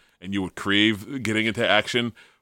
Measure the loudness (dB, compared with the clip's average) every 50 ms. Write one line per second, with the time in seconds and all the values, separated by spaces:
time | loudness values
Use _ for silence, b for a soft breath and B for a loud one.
0 | b b b b -10 -6 -4 -4 -4 -4 -6 -6 -2 0 2 4 4 4 2 0
1 | -6 -10 -10 -6 -4 -2 0 0 0 -2 -2 0 2 4 4 4 2 2 0 -2
2 | -2 -2 -6 b b b b b